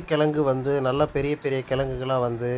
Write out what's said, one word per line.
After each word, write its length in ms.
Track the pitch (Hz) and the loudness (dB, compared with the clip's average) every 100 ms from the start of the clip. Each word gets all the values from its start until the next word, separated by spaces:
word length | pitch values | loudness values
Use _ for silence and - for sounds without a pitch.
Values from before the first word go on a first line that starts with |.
கிழங்கு 380 | 175 151 151 151 | 2 2 2 2
வந்து 380 | 143 131 131 143 | 2 0 0 0
நல்ல 260 | 131 135 151 | 0 2 0
பெரிய 300 | 143 139 147 | 0 -2 -2
பெரிய 260 | 143 131 127 | -2 -2 0
கிழங்குகளா 500 | 131 135 131 131 131 | -2 -2 -4 -2 0
வந்து 320 | 123 120 120 | 0 -2 -2